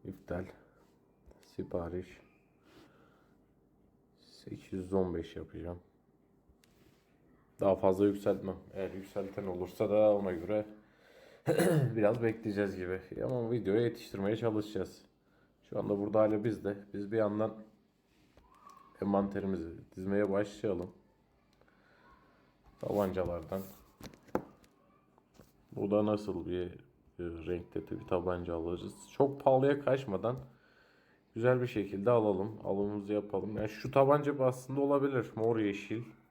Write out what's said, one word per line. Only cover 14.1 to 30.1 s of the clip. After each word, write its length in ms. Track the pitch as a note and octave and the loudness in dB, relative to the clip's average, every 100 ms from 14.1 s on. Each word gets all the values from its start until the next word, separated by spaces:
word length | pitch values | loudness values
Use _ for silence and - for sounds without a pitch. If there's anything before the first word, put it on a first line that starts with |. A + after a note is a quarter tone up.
| G2+ G2 A2 | -4 -2 0
çalışacağız. 640 | A#2 G#2+ G#2 G2 F2+ - - _ _ _ _ _ _ | 0 0 -2 -4 -6 -10 -20 _ _ _ _ _ _
Şu 100 | - | -6
anda 200 | G#2 G2+ | -2 0
burada 200 | G#2 G#2+ | 2 4
hala 240 | G#2+ G#2+ | 4 4
bizde. 340 | A2 G#2 G2 G2+ - | 0 -2 -4 -8 -10
Biz 180 | G2+ G2+ | -10 -4
bir 60 | A2+ | 0
yandan 480 | G#2+ G#2 A2 - - _ _ _ _ _ _ - _ - - - - - | 0 0 -4 -4 -18 _ _ _ _ _ _ -20 _ -20 -20 -20 -20 -6
envanterimizi 680 | G2 G2+ G2+ G2+ G2 F#2 E2 E2 - - | 2 2 2 -2 -2 -4 -6 -12 -16 -8
dizmeye 340 | F#2+ G2+ G#2 | -2 2 2
başlayalım. 600 | G2 G#2 - A2 F2+ F#2 - _ _ _ _ _ _ _ _ _ _ - - _ _ _ _ - _ | 2 0 -4 -4 -4 -6 -12 _ _ _ _ _ _ _ _ _ _ -20 -20 _ _ _ _ -20 _
Tabancalardan. 800 | - G2+ G2 F#2 F2 E2+ D#2+ F#2+ F#2+ - - _ - - - - - - _ _ _ _ _ _ _ _ - _ _ - | -4 0 0 0 -4 -4 -6 -8 -8 -16 -20 _ -20 -20 -6 -6 -6 -20 _ _ _ _ _ _ _ _ -20 _ _ -6
Burada 280 | G#2 G#2 G#2+ | 2 2 4
nasıl 400 | G#2 G#2 F2+ E2+ | 0 -2 -6 -4
bir, 260 | F2+ F2+ - - _ _ - | -4 -6 -10 -20 _ _ -10
e, 40 | F2 E2 E2 | -8 -8 -4
renkte 400 | F2 F2 - - | -6 -4 -10 -8
de 120 | - | -10
bir 80 | - | -2
tabanca 480 | F#2 F2 F2+ F2 E2+ | -2 0 -2 -4 -4
alacağız. 400 | E2 F2+ G2 - - | -4 -6 -8 -14 -20
Çok 320 | - C#3 C#3 | 0 0 4
pahalıya 360 | - C3 C#3 C#3+ | 4 4 4 2
kaçmadan 580 | - C3+ A#2+ | 2 0 0